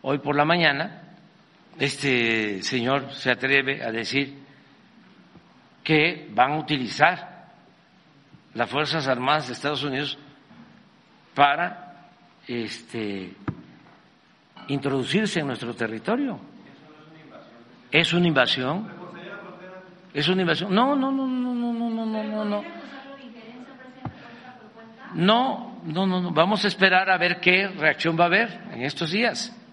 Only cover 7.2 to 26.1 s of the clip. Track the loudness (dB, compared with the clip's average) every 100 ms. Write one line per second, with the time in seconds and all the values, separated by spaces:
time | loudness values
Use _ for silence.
7.2 | -10 -18 -20 -20 -20 _ _ _ _ _
8.2 | _ -20 _ -4 -2 0 0 0 0 0
9.2 | 2 2 0 -6 -4 -2 -2 -4 -4 -8
10.2 | -16 -20 -20 -20 -20 -20 _ _ _ _
11.2 | _ 4 4 4 -2 -6 -18 -20 -20 _
12.2 | -20 _ -8 -6 -6 -10 -10 -6 -6 -6
13.2 | -10 -10 -10 -10 -18 -20 -20 -20 _ _
14.2 | _ _ _ -20 -6 -4 -2 -2 0 0
15.2 | 0 -2 -4 -6 -8 -4 -4 -4 -2 -2
16.2 | -2 -6 -14 -20 -20 -20 -20 -20 -20 -20
17.2 | -20 -20 -20 -20 -20 -20 0 2 4 4
18.2 | 4 6 4 2 -2 -2 -6 -12 -14 -14
19.2 | -14 -14 -14 -18 -18 -18 -20 -20 -8 -2
20.2 | 0 2 2 0 2 2 4 2 0 0
21.2 | -2 -2 -2 -2 -2 -2 -2 -2 -2 -4
22.2 | -4 -4 -2 -2 -4 -14 -16 -16 -16 -18
23.2 | -18 -18 -18 -18 -18 -20 -20 -14 -14 -14
24.2 | -20 -20 -20 -20 -20 -20 -20 -20 -10 0
25.2 | 4 4 2 -4 -10 -12 -6 -2 0